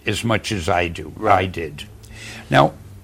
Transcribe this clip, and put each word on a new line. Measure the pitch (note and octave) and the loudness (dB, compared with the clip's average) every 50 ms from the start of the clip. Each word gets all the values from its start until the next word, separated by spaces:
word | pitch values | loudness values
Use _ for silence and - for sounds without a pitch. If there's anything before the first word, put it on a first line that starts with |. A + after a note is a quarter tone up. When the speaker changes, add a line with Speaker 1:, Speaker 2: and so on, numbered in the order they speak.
| - | -4
Speaker 1:
as | - G#2 F#2 - | -4 -2 -2 0
much | A#2 A2+ G2+ - - A2 | 0 0 0 0 -2 -4
as | G2+ D#2+ D#2+ | -2 0 2
I | F#2+ F2 F2+ E2 | 2 2 2 0
do. | E2+ - - D#2 - | -2 -6 -10 -12 -10
Speaker 2:
Right. | - G#2 G#2 G2+ F#2 F#2+ | -2 2 4 4 4 4
Speaker 1:
I | |
did. | F#2+ F2+ - E2 D2+ D2 C#2+ - - - - - - - - - - - - - - | 2 -2 -4 -6 -6 -8 -12 -16 -16 -18 -20 -20 -20 -18 -18 -16 -16 -16 -16 -4 2
Now, | C#3 C3+ C#3+ - - - - - - - | 4 6 6 6 2 -2 -14 -20 -20 -20